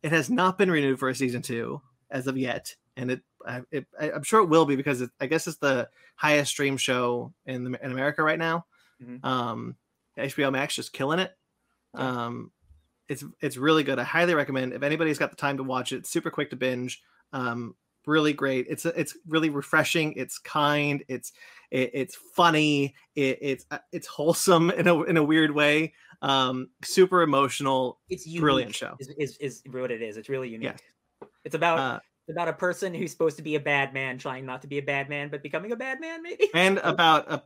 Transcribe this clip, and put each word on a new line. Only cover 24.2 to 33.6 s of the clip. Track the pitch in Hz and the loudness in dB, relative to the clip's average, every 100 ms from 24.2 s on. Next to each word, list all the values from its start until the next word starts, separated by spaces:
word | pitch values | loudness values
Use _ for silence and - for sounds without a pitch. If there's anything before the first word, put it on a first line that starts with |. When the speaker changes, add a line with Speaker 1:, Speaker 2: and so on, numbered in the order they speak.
| 151 170 - 170 170 | 0 2 4 6 6
Speaker 1:
in | 196 175 | 4 4
a, | 165 | 4
in | 165 165 | 4 2
a | |
weird | 147 160 156 | 4 4 4
way. | 147 147 151 160 _ _ - | 4 4 4 0 _ _ -6
Um, | 139 135 131 127 131 _ | 0 2 2 -2 -8 _
super | - - 185 180 | 0 6 6 6
emotional. | 160 139 139 - 139 131 127 - _ | 4 4 2 0 0 0 0 -6 _
Speaker 2:
It's | 185 160 | -12 -10
Speaker 1:
Brilliant | 170 151 131 107 | 0 4 4 0
Speaker 2:
unique | - | -6
Speaker 1:
show. | - - | -10 -10
Speaker 2:
is, | 139 147 | -14 -8
is, | 139 - | -8 -6
is | 139 113 143 | -10 -10 -14
what | 131 127 | -8 -6
it | 113 | -6
is. | 113 104 | -6 -10
It's | 107 | -8
really | 135 127 | -6 -6
unique. | 113 131 - _ _ _ _ | -8 -8 -8 _ _ _ _
Speaker 1:
Yes. | - _ - | -20 _ -8
Speaker 2:
It's | 160 | 0
about, | 170 165 | 2 2
Speaker 1:
Uh, | 127 113 _ _ - | 0 -4 _ _ -12
Speaker 2:
it's | 160 | -4
about | 165 | -4
a | |
person | - 180 180 190 | -2 -2 -2 -6
who's | 170 165 | -6 -8
supposed | - 160 147 | 0 0 0
to | |
be | 151 | -4
a | |
bad | 151 | -2